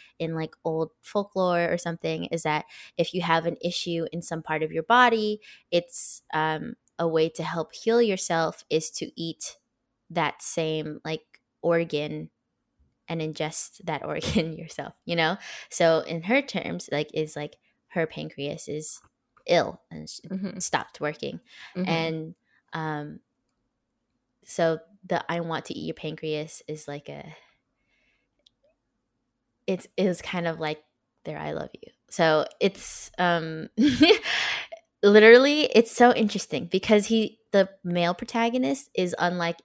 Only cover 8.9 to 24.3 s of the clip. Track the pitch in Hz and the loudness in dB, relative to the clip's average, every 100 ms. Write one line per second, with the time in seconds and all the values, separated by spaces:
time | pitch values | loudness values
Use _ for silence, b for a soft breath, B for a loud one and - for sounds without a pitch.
8.9 | - 160 - 165 - - - _ _ _ | -6 -10 -8 -8 -8 -12 -14 _ _ _
9.9 | _ - 170 151 - - - 160 156 151 | _ -8 -2 -2 -2 -6 -2 -2 -2 -6
10.9 | 151 156 160 _ _ _ _ 170 170 165 | -8 -8 -8 _ _ _ _ 0 0 0
11.9 | 147 147 151 160 _ _ _ _ _ _ | -2 -4 -6 -10 _ _ _ _ _ _
12.9 | _ - 165 156 151 151 - - - 170 | _ -10 -6 -6 -4 -6 -6 -8 -10 -6
13.9 | 151 151 156 156 - 160 160 165 - 143 | -6 -4 -6 -2 0 -2 -4 -12 -12 -12
14.9 | - - 170 160 196 B B B - 170 | -12 -6 0 0 -2 B B B 2 4
15.9 | 160 - 165 170 262 277 196 - 175 - | 4 2 -4 0 0 0 -4 -6 -8 -4
16.9 | 143 151 - 156 151 147 - _ _ _ | -4 -4 -4 -6 -6 -10 -12 _ _ _
17.9 | 185 160 - 151 - 143 156 - 151 160 | -4 -4 -4 -12 -8 -8 -8 -8 -8 -8
18.9 | - - _ _ _ - 170 - - _ | -12 -16 _ _ _ 0 2 2 -4 _
19.9 | 160 156 - - 196 190 180 - - - | -16 -14 -16 -12 -10 -8 -6 -4 -2 -4
20.9 | - 151 156 139 160 - B B 180 185 | -8 -6 -6 -10 -12 -16 B B -8 -4
21.9 | 165 165 160 160 170 _ _ _ 165 156 | -2 -2 -6 -8 -14 _ _ _ -8 -6
22.9 | 151 147 151 _ _ _ _ _ _ _ | -6 -10 -14 _ _ _ _ _ _ _
23.9 | _ _ _ _ | _ _ _ _